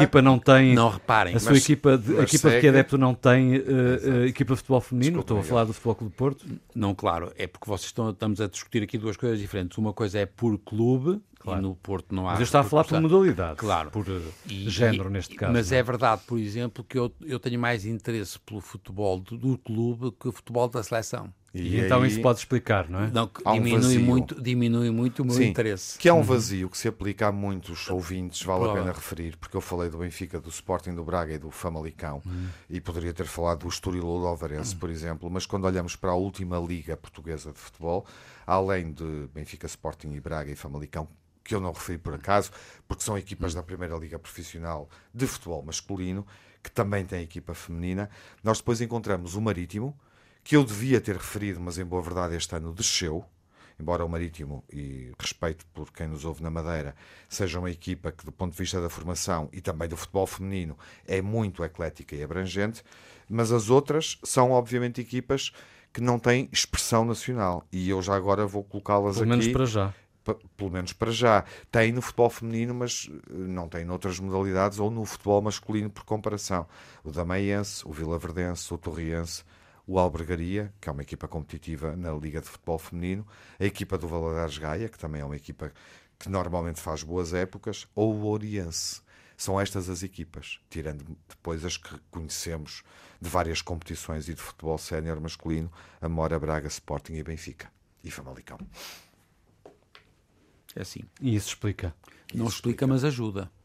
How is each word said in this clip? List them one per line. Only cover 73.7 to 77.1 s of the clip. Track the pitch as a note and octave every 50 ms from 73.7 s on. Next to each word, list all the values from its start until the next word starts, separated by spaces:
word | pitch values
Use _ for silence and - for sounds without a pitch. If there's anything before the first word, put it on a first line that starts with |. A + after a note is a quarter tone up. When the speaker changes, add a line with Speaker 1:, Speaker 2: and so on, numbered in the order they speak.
| F2 E2+ E2
Speaker 3:
noutras | E2+ F2+ F2+ - G2 F2+ F2
modalidades | F#2+ G2 F#2 F#2+ G2 G2 F#2 F#2 F#2+ G2+ G2 G#2
ou | G#2 G#2+ A#2
no | A2+ A2
futebol | G2+ - - - G2+ G2+ G2+ G#2
masculino | G#2+ G2+ - - - G#2+ G#2+ G#2 G#2
por | G2+ - -
comparação. | - A2 G#2 F#2+ G#2+ G#2 G2+ - - G2 F2+ D#2+ - - - - - - - -
O | D#2